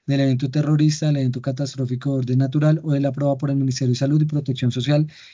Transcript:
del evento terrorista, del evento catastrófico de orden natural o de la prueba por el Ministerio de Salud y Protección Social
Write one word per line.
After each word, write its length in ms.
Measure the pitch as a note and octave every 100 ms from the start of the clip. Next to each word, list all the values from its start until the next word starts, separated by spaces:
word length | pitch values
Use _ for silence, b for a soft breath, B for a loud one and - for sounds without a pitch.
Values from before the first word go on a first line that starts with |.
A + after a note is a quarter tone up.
| -
del 120 | C#3
evento 280 | C3+ B2+ C3+
terrorista, 560 | D3 D3 D3+ D3+ D3+ D3+
del 120 | C#3+
evento 240 | C3 B2
catastrófico 720 | C3+ C3 C3+ C3 A#2+ B2 C#3
de 40 | C3+
orden 220 | B2 B2+
natural 420 | C3+ D3+ D3+ D#3
o 80 | D#3
de 100 | C#3
la 100 | C#3
prueba 260 | C3 C#3+ C3+
por 140 | C#3+
el 40 | C#3
Ministerio 360 | C3+ B2+ B2+
de 80 | A#2+
Salud 220 | C#3 D#3
y 40 | D3+
Protección 460 | D3 C#3+ B2+ B2
Social 360 | B2+ B2 D3 D3+ B B